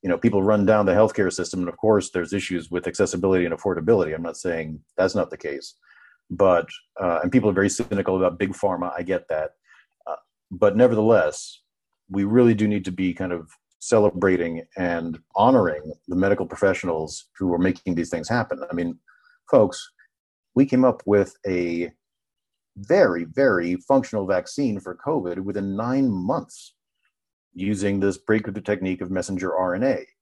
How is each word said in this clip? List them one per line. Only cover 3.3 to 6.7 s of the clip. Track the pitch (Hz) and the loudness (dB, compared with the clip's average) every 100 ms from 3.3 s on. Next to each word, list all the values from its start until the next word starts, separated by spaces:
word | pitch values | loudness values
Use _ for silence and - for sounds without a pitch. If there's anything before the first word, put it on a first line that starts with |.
| 95 87 | 2 0
and | |
affordability. | 82 101 85 82 110 80 78 | -4 -4 -4 2 2 2 -4
I'm | |
not | 85 78 | -8 -8
saying | 92 82 78 78 _ - | -6 -6 -8 -12 _ -2
that's | 92 | 0
not | 98 82 | 0 -4
the | 78 | -6
case, | 80 69 - _ _ _ _ _ _ | -10 -10 -14 _ _ _ _ _ _
but, | 85 95 87 82 | 2 4 4 0